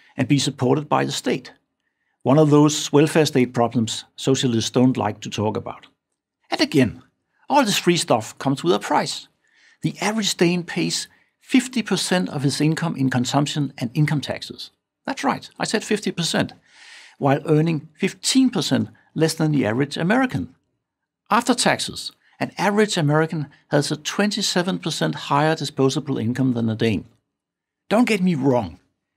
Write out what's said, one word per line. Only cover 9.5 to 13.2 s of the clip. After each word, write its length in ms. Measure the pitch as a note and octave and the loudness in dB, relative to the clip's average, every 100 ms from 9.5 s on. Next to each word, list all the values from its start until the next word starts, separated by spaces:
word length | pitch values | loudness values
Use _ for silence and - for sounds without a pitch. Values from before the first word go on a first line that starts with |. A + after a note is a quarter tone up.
| _ _ _ | _ _ _
The 120 | D3+ - | -6 -2
average 360 | G3+ A3 G3 - | -2 -2 -4 0
Dane 280 | E3+ F3+ | 0 0
pays 420 | E3+ - E3+ - - _ _ _ | -4 -4 -4 -4 -8 _ _ _
fifty 440 | _ C4 B3 A#3+ | _ 0 0 -6
percent 440 | G#3+ F#3 - F#3 F3+ | -2 -4 0 -2 -2
of 120 | C#3+ | -2
his 180 | C#3 - | -2 0
income 360 | D3+ D#3+ E3 - | 0 0 -4 -2
in 120 | C3+ | 0
consumption 640 | B2+ | 0